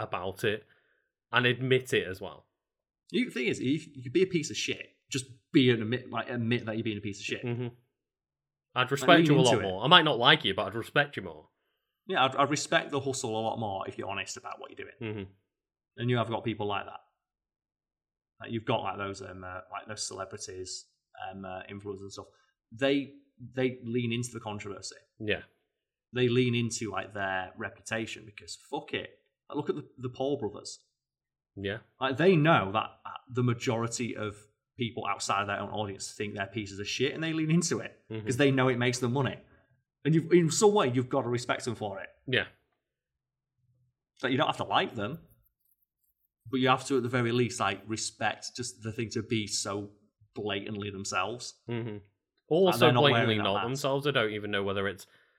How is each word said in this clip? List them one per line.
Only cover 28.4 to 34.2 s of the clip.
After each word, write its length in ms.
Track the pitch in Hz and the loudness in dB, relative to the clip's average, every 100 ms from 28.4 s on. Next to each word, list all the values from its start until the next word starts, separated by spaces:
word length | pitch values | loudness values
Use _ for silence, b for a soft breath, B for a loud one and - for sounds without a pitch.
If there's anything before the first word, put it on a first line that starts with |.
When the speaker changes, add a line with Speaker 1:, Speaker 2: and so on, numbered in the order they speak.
| 107 - - | -18 -18 -8
Speaker 2:
fuck 240 | 151 - | -8 -6
it. 160 | 101 - - _ _ - | -6 -8 -16 _ _ -12
Like, 80 | 139 | -6
look 120 | 147 | -4
at 80 | 147 | -4
the, 80 | 127 - | -8 -12
the 100 | 123 | -10
Paul 300 | 120 135 143 | -4 -4 -2
brothers. 400 | 104 - - - _ _ _ _ _ _ _ - | -4 -10 -14 -16 _ _ _ _ _ _ _ -10
Speaker 1:
Yeah. 220 | 98 113 - - | -8 -8 -12 -6
Speaker 2:
Like, 160 | 131 139 | -4 2
they 180 | 175 175 | 6 6
know 340 | 156 147 95 | 6 4 4
that, 180 | 104 - - | -2 -4 -8
uh, 60 | - - - | -16 -16 -8
the 120 | 123 | 0
majority 720 | 123 117 131 113 120 120 113 | 0 0 0 -2 -2 -4 -6
of 200 | - | -6